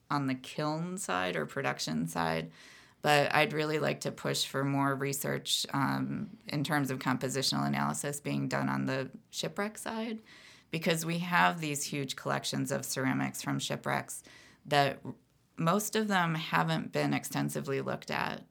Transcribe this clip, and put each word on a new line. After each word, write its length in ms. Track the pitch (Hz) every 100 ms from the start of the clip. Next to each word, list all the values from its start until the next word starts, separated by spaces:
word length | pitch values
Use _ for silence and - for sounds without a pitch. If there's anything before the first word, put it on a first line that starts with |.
| -
on 160 | 147 135
the 80 |
kiln 640 | 131 - - 151 156 175 185
side 380 | - 185 185 175
or 100 | 147
production 600 | - 139 139 - - 165
side, 420 | - 82 80 - - - - - _
but 300 | 147 147 139
I'd 180 | 147 151
really 260 | 151 151 151
like 220 | 143 143
to 100 | 143
push 340 | - 143 143 -
for 180 | 135
more 320 | 139 139 139 135
research, 680 | 139 139 143 139 143 - -
um, 580 | 139 139 135 135 139 - - -
in 160 | 151
terms 260 | - 147 131
of 80 | 135
compositional 680 | - 127 127 135 131 139 143
analysis 500 | 139 143 147 143 143
being 300 | 143 143 135
done 200 | 139 135
on 180 | 139 135
the 240 | 131 135 - -
shipwreck 480 | - 160 - 208 214
side, 400 | - 226 226 220 - - - - _
because 340 | 165 180 165 165
we 120 | 170
have 420 | 180 175 170 175
these 240 | 156 143
huge 320 | - 147 135 -
collections 560 | 143 139 - 139 135
of 120 | 139
ceramics 580 | 127 - 131 135 135 -
from 180 | 143 139
shipwrecks 640 | - 143 139 139 127 - - - - - -
that 320 | 143 139 - - - _ _ _ -
most 360 | 165 196 214
of 140 | 220 214
them 260 | 190 170
haven't 560 | 160 160 160 165 160 -
been 220 | 147 147
extensively 720 | 143 - 147 143 147 139 135
looked 280 | 135 - -
at 320 | 143 147 - -